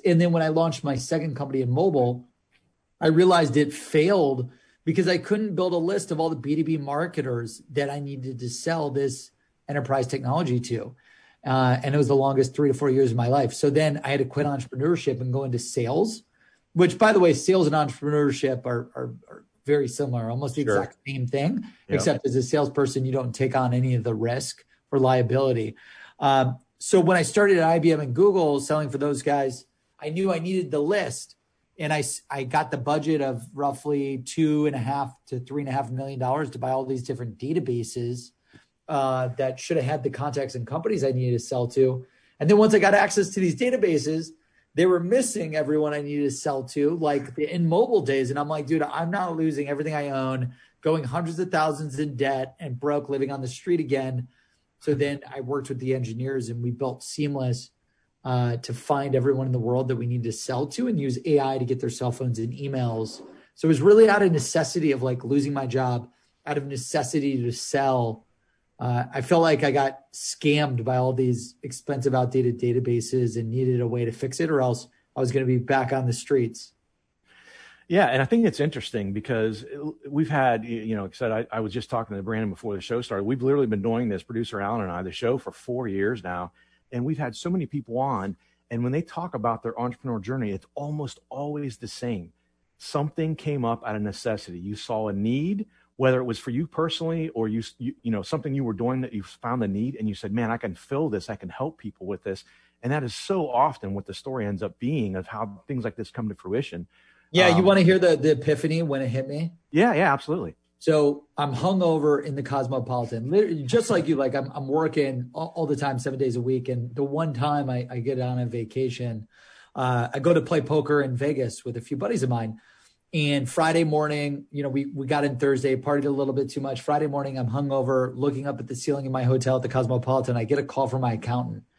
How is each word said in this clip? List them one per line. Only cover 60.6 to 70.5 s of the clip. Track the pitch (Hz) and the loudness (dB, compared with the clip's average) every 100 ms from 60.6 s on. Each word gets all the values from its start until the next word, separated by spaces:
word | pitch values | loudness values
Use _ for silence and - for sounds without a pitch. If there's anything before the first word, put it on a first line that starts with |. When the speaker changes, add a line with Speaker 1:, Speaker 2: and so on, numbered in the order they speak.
| 147 | -4
Speaker 1:
to | - 247 | -2 -2
and | 190 | 0
use | 139 120 170 | -2 -2 2
A | 147 | 2
I | 135 135 | 4 -2
to | 123 | -2
get | 127 | -2
their | 135 | -4
cell | - 123 | -4 -4
phones | 120 131 113 | -2 -4 -2
and | 113 | -4
emails. | 127 139 135 120 110 110 - - - _ - | -6 -6 -2 -2 -2 -6 -8 -18 -20 _ -2
So | 160 | 4
it | |
was | 147 | 6
really | 202 214 220 | 8 10 10
out | 202 | 8
of | 196 | 6
necessity | 156 - 165 143 180 156 | 4 0 0 0 0 0
of, | 131 | 2
like, | 127 127 | 0 -2
losing | 120 143 139 | 0 2 2
my | 139 131 | -2 -2
job, | 131 127 120 113 _ _ _ - | 0 0 -2 -6 _ _ _ -6
out | 147 | -4
of | 139 | -4
necessity | 135 - 156 127 156 143 131 | -8 -4 -4 -2 0 0 0
to | 120 | -2
sell. | 117 - 139 135 131 117 110 _ _ _ _ _ - | -4 -4 0 2 2 0 -4 _ _ _ _ _ -8
Uh, | 127 120 120 | -2 -2 -2
I | 135 | -4
felt | 123 170 | 2 4
like | 165 147 | 6 4
I | 147 | 4
got | 139 139 - _ | 2 0 -2 _
scammed | - - - 151 | -12 -10 -2 2